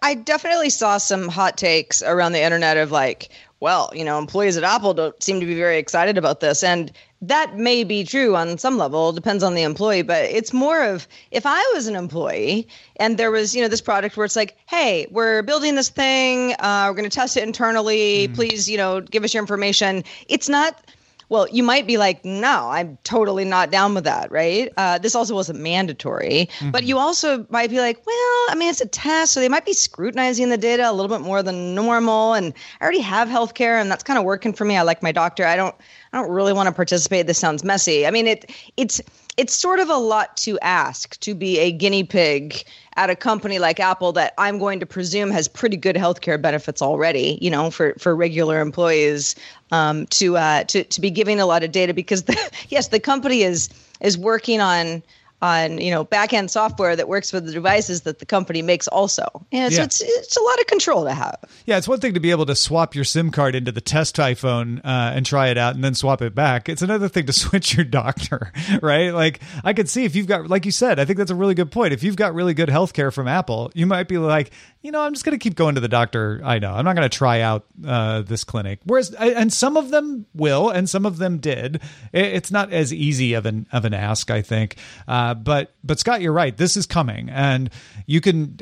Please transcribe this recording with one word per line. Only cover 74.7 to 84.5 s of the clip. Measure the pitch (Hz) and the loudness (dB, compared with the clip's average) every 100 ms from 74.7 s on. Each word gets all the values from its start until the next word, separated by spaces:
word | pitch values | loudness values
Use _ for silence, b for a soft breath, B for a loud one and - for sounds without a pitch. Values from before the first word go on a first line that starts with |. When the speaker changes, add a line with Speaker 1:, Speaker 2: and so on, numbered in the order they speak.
| B | B
Speaker 2:
"You | 294 | -6
know, | 302 | -4
I'm | 294 | -2
just | 285 | -4
gonna | 311 285 | -4 -2
keep | 226 | -2
going | 170 156 139 | 0 2 2
to | |
the | 117 | 0
doctor | 120 117 117 107 107 | 0 0 -2 -4 -4
I | 131 117 | -2 -2
know. | 98 | -2
I'm | 101 | 0
not | 170 175 | 0 2
gonna | 131 | 0
try | - 131 117 | 2 2 2
out, | 113 107 - - 151 | 2 -2 -6 -12 -4
uh, | 120 110 110 | -2 0 -2
this | 98 113 | -4 -6
clinic." | - 113 98 101 | -4 -6 -6 -8
Whereas, | 175 254 196 | 0 0 0
and | 214 233 233 220 | 0 0 2 2
some | - 262 302 | 2 2 2
of | 262 | 2
them | 294 294 262 208 | 0 0 -6 -10
will, | 156 151 139 220 | -2 2 2 2
and | 180 185 | 0 0
some | 196 202 | 0 -2
of | 165 | -2
them | 185 165 | -2 -2
did. | 151 120 127 156 147 B B | -2 -4 -4 -6 -10 B B
It, | 175 | -2
it's | 202 185 - | 0 -2 -2
not | 202 202 | -2 0
as | 170 139 | -2 -2
easy | 160 147 131 127 | -2 -2 0 0
of | 113 107 | 0 -2
an, | 107 107 | -4 -4
of | 123 | -2
an | 107 | -2
ask, | 98 104 110 - | -2 -2 -2 -2
I | 110 | -4
think. | - | -2